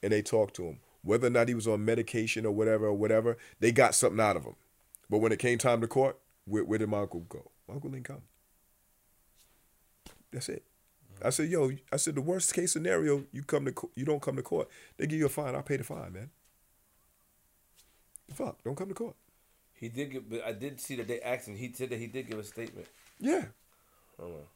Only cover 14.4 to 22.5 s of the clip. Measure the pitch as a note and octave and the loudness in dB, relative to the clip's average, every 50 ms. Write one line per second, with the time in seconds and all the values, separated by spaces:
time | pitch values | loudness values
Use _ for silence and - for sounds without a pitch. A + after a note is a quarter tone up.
14.4 | - - - E3 - - - - - - - _ - D3+ D#3 D#3 D#3 C#3 - - | -4 -2 0 -2 -2 -2 -6 -20 -20 -20 -8 _ -2 -2 2 2 2 2 0 -2
15.4 | D3 C3+ B2+ C#3 C3+ - D3 C3+ C3 - - - C3 F2 F2+ F#2 G#2+ C#3+ _ _ | -4 -4 -4 -4 -4 -2 -4 -4 -4 -6 -8 -10 -10 -10 -12 -12 -14 -14 _ _
16.4 | _ _ _ _ _ _ _ _ _ _ _ _ _ _ _ _ _ _ _ _ | _ _ _ _ _ _ _ _ _ _ _ _ _ _ _ _ _ _ _ _
17.4 | _ _ _ _ _ _ _ _ - _ _ _ _ _ _ - _ - C#3 - | _ _ _ _ _ _ _ _ -20 _ _ _ _ _ _ -20 _ -20 -10 -8
18.4 | C4+ - - _ _ A2+ C3+ C#3+ F#3+ G3 F#3+ - A#3 A#3 - _ _ _ _ _ | -6 -6 -8 _ _ -8 -6 -6 -6 -8 -6 -8 -8 -10 -10 _ _ _ _ _
19.4 | _ _ _ _ _ _ _ _ - A#2 A#2 B2 C#3+ C#3 C3 C3 A2 G#2+ A2 A#2 | _ _ _ _ _ _ _ _ -12 -10 -6 -6 -6 -6 -6 -10 -10 -8 -8 -6
20.4 | E2+ A2 A2+ G2 A#2 C#3+ C#3 B2 - - C#3 A#2+ A2+ G#2 A#2+ A#2 - A#2+ B2 A#2+ | -6 -6 -8 -6 -8 -10 -10 -10 -10 -8 -6 -8 -4 -4 -6 -6 -2 -4 -4 -4
21.4 | - A2 G#2 G2 B2 B2 A#2+ - C3 B2+ B2 A2+ A#2+ A#2 G#2 C3 B2+ - A2 G#2+ | -4 -10 -10 -10 -10 -10 -8 -8 -6 -6 -6 -6 -8 -8 -8 -10 -8 -8 -8 -10
22.4 | G#2 - | -10 -10